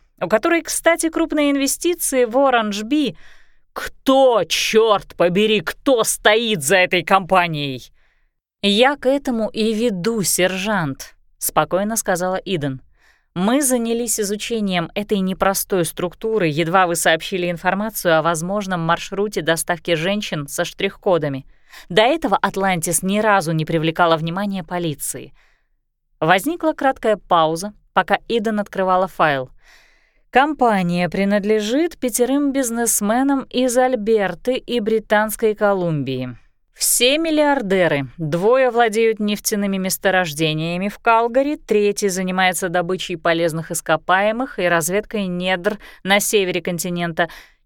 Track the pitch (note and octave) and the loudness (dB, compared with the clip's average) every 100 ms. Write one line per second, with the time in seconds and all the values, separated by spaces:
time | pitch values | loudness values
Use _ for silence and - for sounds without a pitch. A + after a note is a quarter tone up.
0 | _ - F3 G#3+ E4+ E4 E4 - E4 E4 | _ -10 0 0 2 0 -2 -2 0 2
1 | D#4+ D#4+ D#4+ D4+ D4 C#4 C4+ - E4+ E4+ | 0 -2 -2 0 0 0 -2 -2 -4 -2
2 | - C4 A#3+ B3 C#4 A#3+ G#3+ G3+ G#3+ D4+ | -2 0 2 2 4 2 0 -4 -2 -2
3 | C4 D#3+ - - - - _ - - - | -2 -6 -18 -20 -20 -20 _ -12 -12 -6
4 | - C4+ C4 A3 E3 - - A3 A3+ G3+ | 2 4 6 4 0 -2 0 4 4 2
5 | - - F3 F3+ G#3+ G#3+ - - - B3 | 0 0 2 2 2 2 -2 -4 0 2
6 | G#3 - - A3 A#3 G3+ C3+ F#3+ F3+ F#3 | 2 2 2 4 2 -2 2 2 4 0
7 | D#3+ F#3+ F3 F#3 F3 D3+ C#3+ B2+ - _ | 2 2 4 2 2 -2 -6 -8 -14 _
8 | _ _ _ _ _ _ G3+ G3+ B3+ D4 | _ _ _ _ _ _ 0 4 4 2
9 | B3+ C#4 C#4 A#3 G#3 - A3 G#3+ A#3+ F#3 | 0 0 -2 -4 -4 -4 -2 0 -2 -2
10 | F#3 A#3 E3+ - F#3 F#3 G3 G3+ D3+ C3+ | -2 -2 -2 0 0 -2 -4 -2 -2 -6
11 | - _ _ - - - D#3 F3+ G#3 A3+ | -14 _ _ -10 -4 -2 0 0 -2 -4
12 | - F3+ F#3 F#3 F3+ F3+ C#3+ C3 - _ | -2 -2 -2 -4 -4 -4 -4 -8 -14 _
13 | _ _ _ E3+ G3 C4+ C4+ B3+ A#3 A#3 | _ _ _ -4 0 2 2 0 0 -2
14 | A#3+ - G3 G#3+ - A3+ G3+ F3+ E3 - | -4 -4 -4 -6 -4 -4 -2 -2 -2 -4
15 | G#3 G3+ F#3 F#3 F#3+ F#3+ - F#3+ E3 - | -2 -2 -2 0 0 0 -2 -2 -2 -4
16 | F3+ - A3 A3 E3+ D3 E3 F#3+ F3+ E3+ | -8 -6 -4 0 0 0 2 2 2 2
17 | F3+ D#3+ - F#3+ F3 E3+ F#3 F#3+ A3 - | 2 0 -2 -6 -4 -4 -2 -2 -4 -2
18 | F3+ D#3+ D#3+ E3 F3 G3+ F#3+ F3+ E3 E3+ | 2 2 2 -2 -2 -4 -4 -2 0 -2
19 | - G3 G#3 G#3 D#3+ E3 - F3 - E3 | -2 -4 -4 -2 -2 -2 -2 -4 -2 -2
20 | E3+ G#3 G#3 E3 C#3+ - E3+ - G3 - | -2 -4 -4 -8 -6 -6 -6 -4 -6 -4
21 | G#3 E3+ D3 C3+ - - _ - - F3+ | 0 0 0 -6 -12 -20 _ -20 0 4
22 | A#3 D#4+ C#4 - G3 G3 F#3+ F3+ F3 E3 | 4 4 0 0 0 0 0 0 -2 -2
23 | F#3 G#3 G#3+ G3 D#3+ D#3+ D#3 E3 D#3+ E3 | 0 0 2 2 2 -2 0 -2 0 2
24 | F3 D#3+ E3 F3 G3+ G3 F3+ F3+ E3+ C#3 | 2 2 0 -4 -4 -6 -6 -6 -4 -6
25 | - C3 C3 - _ _ _ _ _ _ | -8 -10 -14 -20 _ _ _ _ _ _
26 | _ - D#3+ F#3 C#4+ F4 D#4+ D#4 C#4 C4 | _ -2 2 2 2 -2 -2 0 0 0
27 | A3+ G3+ - F3 D#3 E3 G#3 - _ - | 0 0 2 2 2 0 -8 -14 _ -2
28 | F#3 G3+ - A#3 G#3+ G#3 G3+ - F#3 F#3 | 0 0 0 -2 -2 -4 -4 -2 0 2
29 | F#3 - D#3+ C#3 C3 - _ - _ _ | 0 0 0 0 -4 -14 _ -20 _ _
30 | _ _ _ B3 D4 C#4+ B3 G3+ F3 F3 | _ _ _ 2 2 2 2 2 0 0
31 | F3 F3 G3 G#3 G3 G#3+ G#3 C4 E4+ - | -2 0 0 0 0 0 0 0 -2 -2
32 | B3 A#3+ A#3+ C#4 C#4+ C4 B3 A#3 A#3 - | -4 0 0 0 0 -2 -2 -2 -2 0
33 | G#3 A#3 C#4 C#4 - B3 B3+ A#3+ B3+ B3+ | 0 0 2 0 -2 -2 0 2 2 2
34 | G3+ A3 F#3+ E3 - C4 - A#3+ G#3+ A3 | 2 2 0 -4 -4 -4 -2 -4 0 -2
35 | - G#3 G#3+ - A3 G#3 G#3 G3 F3 D3+ | 2 0 0 0 -2 2 0 2 0 -2
36 | C3 B2+ B2+ A2+ _ _ _ - - - | -4 -6 -6 -12 _ _ _ -6 -2 2
37 | B3 D4 E4 D4+ D4 C#4 G3+ F#3+ E3 D3 | 2 2 0 2 2 2 0 2 2 0
38 | C3 - D#3+ E3+ G3+ C4 B3+ A#3 A#3 G#3+ | -4 -8 -4 0 2 4 2 2 2 2
39 | A3+ A3 G#3 G#3 - G#3 G3+ G3 F#3 - | 0 0 -2 -4 -4 -2 -2 -2 -4 -2
40 | G3 F#3 F3 D3 D#3+ D#3 E3 F3 G3+ - | 0 2 0 -2 -2 -2 -4 -4 -6 -2
41 | A#3 A3+ A#3 A#3+ C#4 D4+ - G#3 G3+ G3+ | 2 2 2 0 0 -2 0 2 2 0
42 | G3+ F3+ F#3 F#3 F#3 F3+ F#3 F3 F3 F#3 | -2 -2 -2 0 2 0 -2 -2 -2 -4
43 | - F3 E3+ E3 E3+ D#3+ D#3 E3+ - D#3+ | -6 -4 0 2 0 -2 -6 -6 -2 -2
44 | - F#3 G#3 A3 C4+ - F3+ E3+ D#3+ G3 | 2 2 2 -2 -6 -2 0 2 0 -2
45 | G#3 G#3+ F#3+ F3 F#3 F#3 F#3+ G#3+ - - | -2 -4 -4 -4 -2 -2 -2 -4 -10 -6
46 | F#3+ G3+ G3+ G#3+ F#3 F3+ F3 F3 F3+ F3 | 0 0 2 0 2 -2 -4 -4 -4 -4
47 | E3+ D#3+ E3+ - - _ | -4 -2 -4 -4 -20 _